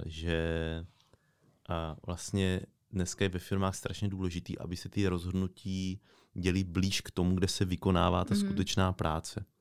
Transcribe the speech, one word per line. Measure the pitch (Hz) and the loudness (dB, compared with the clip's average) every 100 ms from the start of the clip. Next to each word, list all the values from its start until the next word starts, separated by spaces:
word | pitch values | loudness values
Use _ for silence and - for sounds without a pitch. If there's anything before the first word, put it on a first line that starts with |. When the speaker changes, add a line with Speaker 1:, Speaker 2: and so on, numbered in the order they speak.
| 82 | -8
Speaker 1:
že, | 80 82 82 82 82 80 82 87 _ _ _ _ _ _ _ - | -4 0 0 2 0 -2 -4 -8 _ _ _ _ _ _ _ -6
a | 85 80 76 - | -4 -4 -8 -8
vlastně | 87 - 101 95 92 - _ - | -8 -4 0 2 0 -4 _ -8
dneska | 95 87 - | -4 -2 0
je | 98 | 0
ve | 98 | 0
firmách | - 98 95 | -2 0 0
strašně | 95 - 90 101 | -2 -6 -4 -4
důležitý, | 95 92 87 87 - | -2 -2 -4 -6 -8
aby | 82 92 | -6 -8
se | - | -4
ty | - 98 | 0 2
rozhodnutí | 90 87 92 92 - 92 95 92 95 _ - _ | 2 0 0 -2 -4 -6 -4 -4 -6 _ -20 _
děly | - 90 90 | -2 2 2
blíž | 92 85 95 - | 2 2 2 0
k | - | -4
tomu, | - 90 | 0 4
kde | 92 95 | 4 2
se | - | 2
vykonává | 92 90 95 87 87 90 | 0 2 4 6 6 4
ta | 90 | 2
Speaker 2:
Mhm. | 202 | 2
Speaker 1:
skutečná | 202 - 101 - 92 | 2 0 0 4 2
práce. | 92 80 78 - - - _ | 2 0 -2 -4 -10 -10 _